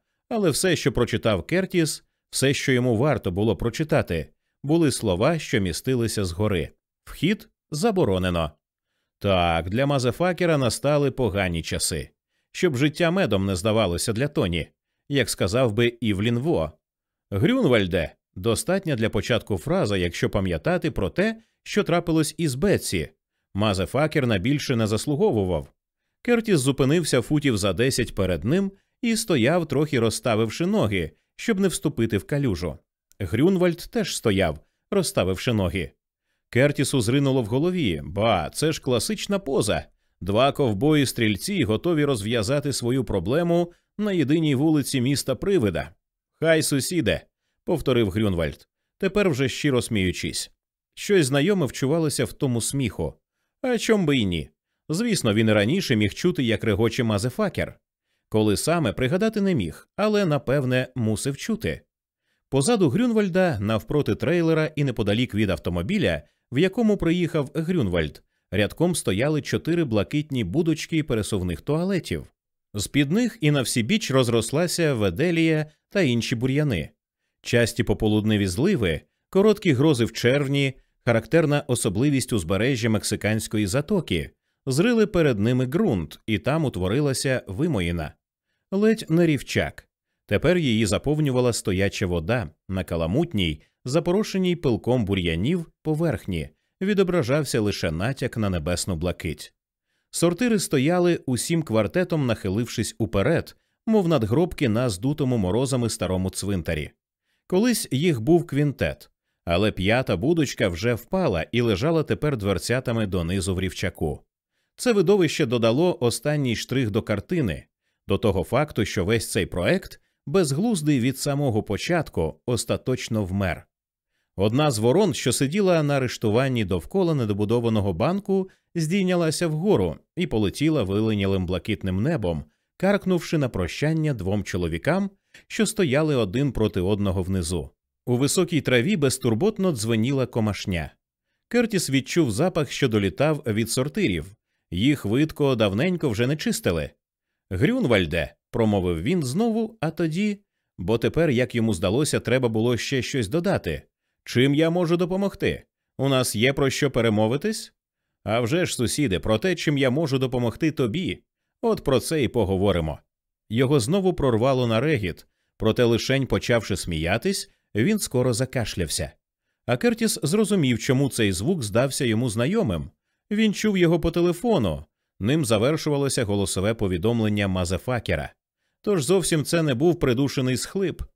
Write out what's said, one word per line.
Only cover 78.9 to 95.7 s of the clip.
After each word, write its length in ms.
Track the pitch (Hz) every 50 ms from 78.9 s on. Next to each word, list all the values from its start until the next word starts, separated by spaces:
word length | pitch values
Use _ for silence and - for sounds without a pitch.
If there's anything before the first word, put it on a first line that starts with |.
| 78 - - _ _ _ _ -
короткі 440 | - 190 202 220 208 208 - 185 135
грози 320 | 113 143 160 147 117 117
в 60 | 101
червні, 600 | - - - 120 131 143 147 131 143 139 139 135 127 - _ _ _ _ -
характерна 580 | 127 117 113 107 - - 165 165 143 147 147 -
особливість 680 | - 123 - - 117 87 101 135 151 143 131 117 - 127
узбережжя 560 | 104 82 80 98 95 110 131 143 110 113 117
Мексиканської 760 | 110 98 - - 107 90 - 101 110 110 - - - 107 107
затоки, 640 | 92 95 139 147 - 214 185 - - 92 82 69 71 _ _ _ _ _ _ -
зрили 420 | 135 127 139 180 247 240 226 214
перед 320 | - - 180 160 147 123 98
ними 260 | 101 117 127 127 127
ґрунт, 540 | 127 127 180 226 190 120 90 80 - - - -
і 120 | - 110 98
там 260 | - 120 143 160 156
утворилася 760 | 123 - 90 90 92 104 143 151 143 131 - - 139 131 120 -
вимоїна. 640 | - 92 98 151 180 143 101 87 85 87 85 78 73 - _ _ _ _ _ _ _ _ _ _ -
Ледь 340 | - 196 208 220 226 220 - -
не 160 | 160 170 175
рівчак. 640 | 165 151 120 - - - 110 82 69 - - - _ _ _ _ _ _ _ _
Тепер 300 | - 104 98 - 147 180
її 280 | 180 160 131 110 110 113
заповнювала 680 | 98 104 90 - 135 151 151 151 139 123 127 123 123 110
стояча 520 | - - 113 92 92 98 98 - - 107
вода, 440 | 90 87 85 80 85 117 127 98 73 - _ _ -
на 140 | 95 92 90
каламутній, 800 | - 87 82 82 80 95 139 175 170 - 104 90 82 76 73 _ _ _ _ -
запорошеній 720 | 127 131 165 156 175 180 208 214 - - 190 185 180 175
пилком 500 | 165 170 170 - - - 113 123 131 107
бур'янів 640 | 92 98 95 85 85 80 82 98 135 180 180 160 -